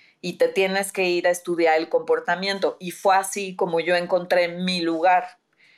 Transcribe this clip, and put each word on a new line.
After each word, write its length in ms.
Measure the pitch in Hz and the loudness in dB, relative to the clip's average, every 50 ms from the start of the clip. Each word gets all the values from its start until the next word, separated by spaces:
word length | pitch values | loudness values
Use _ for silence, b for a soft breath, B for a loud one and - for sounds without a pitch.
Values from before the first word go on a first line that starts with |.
| b b b b | b b b b
y 140 | b 180 175 | b -6 -2
te 160 | - 170 165 | 0 0 2
tienes 420 | 165 190 190 190 190 196 196 - | 2 2 0 2 0 -2 -4 -4
que 180 | - 196 185 180 | -4 -2 0 0
ir 180 | 175 175 175 | 0 2 2
a 40 | 180 | 0
estudiar 460 | 175 - - 180 175 165 165 160 160 | 0 0 -2 -4 0 2 2 4 4
el 100 | 160 165 | 2 0
comportamiento. 880 | - - 165 160 - 160 - - 180 175 180 196 196 196 196 180 - - - | 0 -2 -2 0 0 0 0 0 -2 -4 -2 -2 -4 -2 -2 -2 -4 -4 -4
Y 120 | 185 175 | -10 -12
fue 240 | - - - 196 185 | -8 -2 2 2 2
así 400 | 190 190 - - 202 196 190 185 | 2 2 -2 -4 -6 -6 -6 -4
como 240 | - 190 180 165 165 | -4 -2 -2 0 0
yo 160 | 160 170 180 | 0 0 0
encontré 540 | 175 175 180 190 175 180 180 180 180 175 170 | 0 0 0 -2 -2 0 0 2 2 2 0
mi 320 | 170 175 185 185 185 180 | -2 -4 -4 -4 -4 -2
lugar 580 | 165 165 165 160 165 185 180 180 180 - - _ _ _ _ b b b b | -2 -2 -2 2 2 4 4 2 0 -4 -10 _ _ _ _ b b b b